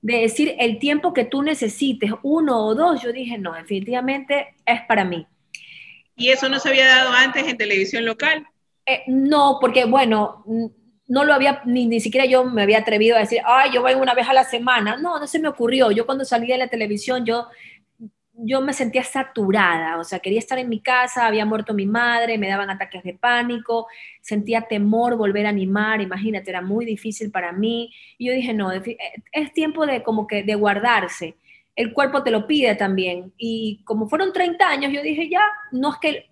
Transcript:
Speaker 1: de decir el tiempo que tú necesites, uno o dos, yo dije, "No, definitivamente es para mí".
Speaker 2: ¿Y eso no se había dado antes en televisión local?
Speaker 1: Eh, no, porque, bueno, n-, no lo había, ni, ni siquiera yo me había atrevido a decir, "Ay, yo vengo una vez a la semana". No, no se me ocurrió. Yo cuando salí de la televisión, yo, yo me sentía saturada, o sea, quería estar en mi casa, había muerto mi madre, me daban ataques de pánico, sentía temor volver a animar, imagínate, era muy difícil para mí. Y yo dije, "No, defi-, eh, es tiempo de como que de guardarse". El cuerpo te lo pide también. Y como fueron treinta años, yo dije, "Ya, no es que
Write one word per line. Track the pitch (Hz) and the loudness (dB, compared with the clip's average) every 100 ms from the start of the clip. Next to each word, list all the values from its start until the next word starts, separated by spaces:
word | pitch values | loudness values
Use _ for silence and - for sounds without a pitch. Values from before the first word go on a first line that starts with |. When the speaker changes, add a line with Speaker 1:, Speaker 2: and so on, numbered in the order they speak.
Speaker 1:
de | 220 240 | -2 0
decir | 226 220 302 - | 0 2 -2 2
el | 240 220 | 0 0
tiempo | 285 294 349 | -2 0 0
que | 349 233 | 0 -2
tú | 269 | -2
necesites, | 285 311 220 208 277 226 208 208 | -2 -2 -4 -2 -2 -2 -4 -4
uno | 277 311 311 240 214 | -2 0 2 2 2
o | |
dos, | 220 339 294 | 2 2 2
yo | 240 | -4
dije, | 247 240 233 | -8 -8 -8
"No, | 180 | -8
definitivamente | 165 160 196 202 247 254 277 262 285 - _ - | -10 -6 -6 -4 -4 -2 -4 -2 -4 -4 _ -2
es | 233 - | -2 2
para | 220 | 2
mí". | 190 170 160 _ _ - - - - - _ _ | 2 -4 -10 _ _ -20 -20 -20 -20 -20 _ _
Speaker 2:
¿Y | 247 | 2
eso | 262 262 | 2 2
no | 269 | -2
se | 277 | 0
había | 262 262 | 4 6
dado | 262 262 | 6 6
antes | 247 262 277 311 | 4 4 2 -4
en | 247 | -2
televisión | 208 202 190 233 | 0 0 0 -2
local? | 233 220 302 311 302 _ _ _ - | -4 -2 0 -2 -4 _ _ _ -4
Speaker 1:
Eh, | 262 - | -4 0
no, | 262 269 294 285 277 | 2 4 4 4 4
porque, | 254 254 | 4 4
bueno, | 233 262 254 220 208 - 202 | 4 4 4 2 0 -6 -6
n-, | 226 226 _ _ _ _ | -4 -4 _ _ _ _
no | 254 | 2
lo | 294 | 4
había, | 277 277 269 247 | 4 4 2 0
ni, | 247 240 | 0 2
ni | 233 | 0
siquiera | 220 254 262 | 0 2 4
yo | 254 | 4
me | 254 233 | 4 2
había | 202 220 | 4 4
atrevido | 220 214 220 233 | 4 2 6 4
a | |
decir, | 208 233 | 4 0
"Ay, | - 247 269 | 4 4 6
yo | 247 | 4
vengo | 247 262 | 2 2
una | 262 | 2
vez | 247 247 | 2 4
a | |
la | 262 | 4
semana". | 262 240 240 247 208 240 | 4 0 0 2 2 -2
No, | 339 320 | -4 -4
no | 294 | -4
se | 330 | -2
me | 311 | -2
ocurrió. | 285 233 262 240 | 0 0 4 4
Yo | 208 233 | 2 0
cuando | 269 | -4
salí | 262 240 233 | -2 -2 0
de | 254 | -2
la | 247 | -2
televisión, | 233 214 208 233 254 226 | -4 -4 -4 -4 -4 -2
yo, | 233 233 - - - _ _ 226 _ _ 233 | -4 -4 -16 -20 -20 _ _ -20 _ _ -12
yo | 226 269 | -4 -2
me | 269 | -2
sentía | 277 247 254 | -2 -2 -2
saturada, | 254 269 262 - 196 202 180 170 160 165 | -4 -6 -6 -4 0 2 2 2 -2 -4
o | |
sea, | 170 185 | -6 -8
quería | 190 214 | -4 -4
estar | 226 254 | -2 -6
en | 247 | -4
mi | 226 | -6
casa, | - 254 247 254 233 | 0 0 0 0 0
había | 214 | 0
muerto | 214 214 214 | 0 -2 -2
mi | 214 196 | -4 -2
madre, | 220 240 233 233 220 | 0 0 0 0 -2
me | 196 | -2
daban | 196 196 | -4 -4
ataques | 190 190 190 | -6 -8 -10
de | 180 | -14
pánico, | 185 240 240 240 240 226 233 226 - - - | -4 0 0 -2 -6 -4 -4 -4 -14 -20 -20
sentía | - 214 208 226 | -6 -6 -2 -4
temor | 226 214 202 226 240 233 | -2 -2 2 2 0 0
volver | 208 196 | 0 0
a | 208 | -2
animar, | 208 190 196 214 220 | -2 0 0 0 0
imagínate, | 190 180 214 208 190 | -2 -4 -4 -6 -6
era | 185 | -8
muy | 185 208 233 | -4 -4 -4
difícil | 214 220 208 214 | -6 -8 -8 -6
para | 190 175 | -4 -6
mí. | 180 214 233 233 - - _ | -2 -2 -2 -8 -14 -20 _
Y | 247 | -4
yo | |
dije, | 254 247 | -2 -2
"No, | 220 190 | -2 -2
defi-, | 185 190 - | -4 -8 -12
eh, | 196 - - | -14 -16 -10
es | 294 294 | -6 -4
tiempo | - 311 311 302 | -2 -2 0 -2
de | 254 | -2
como | 233 220 208 | -2 -4 -2
que | 208 | -4
de | 196 | -2
guardarse". | 214 208 202 226 226 180 - 165 - _ - _ - | 0 0 0 2 2 0 -8 -12 -14 _ -20 _ -6
El | 233 | -4
cuerpo | 226 277 277 | 0 0 0
te | 262 | 0
lo | 220 208 | -2 0
pide | 302 247 214 | 0 2 0
también. | 196 190 185 175 185 _ | 0 0 -2 -6 -10 _
Y | 233 226 220 214 | -8 -6 -6 -8
como | - 214 214 | -6 -6 -2
fueron | 302 381 | -2 -2
treinta | 381 359 339 381 | 0 -2 2 0
años, | 285 277 | 2 -2
yo | 285 | -4
dije, | 294 302 330 | -4 -6 -2
"Ya, | 349 415 415 - | 0 0 -2 -10
no | 254 277 | -4 -4
es | - | -2
que | 311 - - | -4 -4 -12